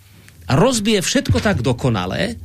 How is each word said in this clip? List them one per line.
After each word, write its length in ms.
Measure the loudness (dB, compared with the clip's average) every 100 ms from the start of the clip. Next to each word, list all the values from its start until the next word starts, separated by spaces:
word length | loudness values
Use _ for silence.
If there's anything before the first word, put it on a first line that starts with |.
| -20 -20 -20 -14
a 100 | -2
rozbije 460 | 2 2 2 0 0
všetko 380 | 0 0 0 2
tak 200 | 2 0
dokonale, 800 | 0 0 0 0 -2 -4 -4 -6